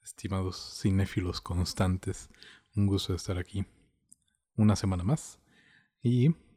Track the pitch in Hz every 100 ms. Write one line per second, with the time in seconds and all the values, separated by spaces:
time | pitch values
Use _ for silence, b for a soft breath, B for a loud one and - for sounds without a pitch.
0 | - - 104 95 92 - - - 107 95
1 | 95 - 90 85 - 90 87 - 95 92
2 | - 92 - B B B B - 101 98
3 | - 92 - 92 90 98 98 _ _ _
4 | _ _ _ _ _ - 107 101 101 92
5 | 90 156 - - b b b b b _
6 | 120 123 131 165 _